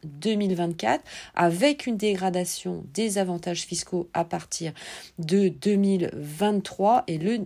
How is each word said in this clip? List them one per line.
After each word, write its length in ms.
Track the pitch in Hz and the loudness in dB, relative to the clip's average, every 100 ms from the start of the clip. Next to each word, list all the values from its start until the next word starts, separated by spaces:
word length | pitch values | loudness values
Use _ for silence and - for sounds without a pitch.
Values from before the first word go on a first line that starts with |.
deux 300 | 156 143 202 | -12 -6 -2
mille 220 | 214 202 180 | 0 2 0
vingt-quatre 500 | 170 165 220 294 - - - - | 0 0 0 0 -2 -16 -8 2
avec 520 | 175 170 277 285 - | 2 4 2 2 -2
une 80 | 220 | 0
dégradation 880 | 214 190 190 180 180 - 180 175 - | 0 0 0 0 -2 -4 -6 -8 -8
des 240 | 139 220 196 | -2 0 0
avantages 480 | 190 175 175 170 - | 0 -2 -4 -6 -4
fiscaux 440 | 170 - 180 175 | -6 -4 -4 -2
à 120 | 165 165 | -4 -2
partir 480 | 170 - - 165 156 - - - - | -4 -6 -8 -8 -10 -14 -16 -14 -8
de 280 | 160 190 196 | 0 4 4
deux 280 | 139 202 202 | 2 2 4
mille 340 | 196 196 170 | 4 2 0
vingt-trois 920 | - 147 151 208 208 190 - 196 247 254 | -4 -8 -2 0 0 -2 0 4 4 2
et 100 | 160 | -2
le 280 | 175 233 | 0 -2